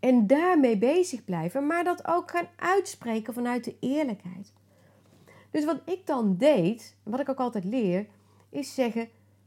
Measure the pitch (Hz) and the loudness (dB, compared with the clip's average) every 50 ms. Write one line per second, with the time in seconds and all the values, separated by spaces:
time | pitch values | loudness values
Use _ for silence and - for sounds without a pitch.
0 | - 254 254 240 208 196 269 302 339 370 370 302 262 233 226 190 226 262 320 370 | 2 4 4 6 6 6 4 4 4 4 4 4 4 4 4 2 2 2 2 2
1 | 359 - - 208 - - 180 165 160 175 - 277 277 294 330 349 349 359 349 349 | 0 0 -4 -10 -6 -6 -4 -4 -4 -4 -4 -2 -2 -2 -2 -2 0 -2 -2 -4
2 | - - 330 349 349 - - 349 339 - - - 330 339 381 403 370 - - - | -2 -2 -2 -2 -2 -2 -4 -4 -4 -6 -8 -4 -2 2 2 2 0 -2 -10 -10
3 | - 233 220 220 214 247 226 247 240 240 247 247 240 240 - - - 247 277 311 | -6 -4 -4 -4 -4 -6 -6 -4 -4 -2 -2 -2 -4 -6 -10 -6 -4 -2 0 0
4 | 311 254 202 - - 180 180 185 202 - _ _ _ _ _ _ _ _ _ _ | 0 -2 -4 -8 -10 -16 -14 -14 -16 -18 _ _ _ _ _ _ _ _ _ _
5 | _ _ _ - - - - - - _ - 311 302 311 320 - - - 381 370 | _ _ _ -20 -20 -20 -20 -20 -14 _ -2 0 0 0 -2 -2 -4 -6 -8 -6
6 | - - 294 247 220 202 185 175 240 302 294 202 165 180 233 - - - _ _ | -4 -2 -2 0 2 2 2 4 6 6 6 6 4 0 0 -4 -10 -20 _ _
7 | - 208 220 262 285 - 269 269 254 240 233 208 170 190 240 262 220 180 175 190 | -10 -6 -4 -4 -4 -4 -4 -4 -4 -4 -4 -4 -6 -2 -2 0 0 0 0 -2
8 | 214 - _ _ _ _ _ _ _ _ - 285 269 - - 262 254 233 220 233 | -2 -6 _ _ _ _ _ _ _ _ -10 -10 -10 -8 -2 -2 -2 -2 -2 -4
9 | 233 233 _ _ _ _ _ _ _ | -8 -8 _ _ _ _ _ _ _